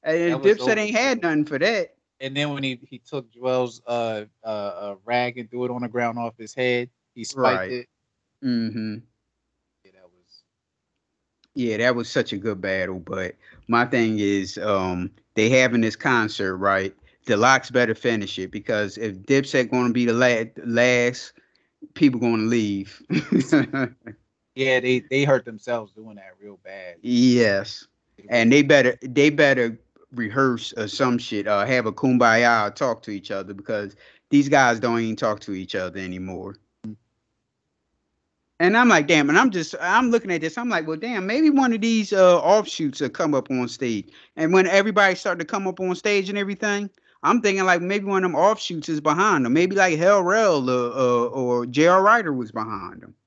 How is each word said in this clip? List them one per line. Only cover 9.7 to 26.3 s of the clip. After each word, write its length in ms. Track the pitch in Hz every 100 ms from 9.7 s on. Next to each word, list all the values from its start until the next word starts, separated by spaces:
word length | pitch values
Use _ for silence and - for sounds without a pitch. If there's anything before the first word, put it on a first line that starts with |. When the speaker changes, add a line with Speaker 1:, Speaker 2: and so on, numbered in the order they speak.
| _
Speaker 2:
Yeah, 80 | 196 185
that 80 | 90
was 380 | 90 175 - _ _ _ _ _ _ _ _ _ _ _ 139
Speaker 1:
Yeah, 220 | 120 107
that 180 | 120 120
was 120 | 117
such 220 | - 117
a 40 | 104
good 240 | 107 98
battle. 380 | 98 95 92 92
But 360 | 85 95 90 - _ - -
my 180 | 117 123
thing 340 | 131 113 110
is, 380 | 101 101 95 -
um, 520 | 104 98 92 90 90 _ _
they 160 | - 110
having 320 | 131 127 120
this 140 | 113 104
concert, 580 | 147 120 110 - 98 92
right? 380 | 98 98 95 - _ _ -
The 100 | 107
Lox 320 | 120 131 -
better 240 | 127 120 113
finish 420 | 120 113 98 -
it, 120 | 95
because 460 | 104 - 110 104 104
if 180 | 110 95
Dipset 480 | 98 135 139 143 120
gonna 200 | 127 123
be 140 | 120 120
the 80 |
la-, 300 | 117 127 117 113 - 120
last, 680 | 117 123 123 120 123 - _ _ _ _ _ - -
people 240 | 143 123
gonna 220 | 120 113
leave. 580 | 110 120 107 98 98 - _
<laughs> 840 | - - - 135 156 117 139 127 - 113 107 _ _ _ -
Speaker 2:
Yeah, 220 | 131 127
they, 200 | 127 127
they 240 | 98 135 143
hurt 180 | 135
themselves 480 | 113 110 - 120 107
doing 240 | 101 110 104
that 160 | 95